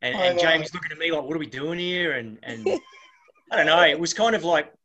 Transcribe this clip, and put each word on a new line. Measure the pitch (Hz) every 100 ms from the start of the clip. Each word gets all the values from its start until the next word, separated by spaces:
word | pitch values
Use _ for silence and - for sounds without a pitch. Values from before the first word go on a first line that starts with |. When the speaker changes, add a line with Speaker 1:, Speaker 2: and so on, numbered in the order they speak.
Speaker 1:
and, | 123 139
Speaker 2:
I | 180
Speaker 1:
and | 175
Speaker 2:
know. |
Speaker 1:
Jamie's | 170 160 156
looking | 180 165
at | 151
me | 165
like, | 156
"What | 135
are | 160
we | 147
doing | 131 151 175
here?" | 180 180 170
And, | 135 113 110
and | 123 117 110
Speaker 3:
<laughs> | - - - - _ _ _ -
Speaker 1:
I | 226
don't | 156
know. | 165
It | 170 143
was | 165
kind | - 226
of | 220
like | 165 160 - _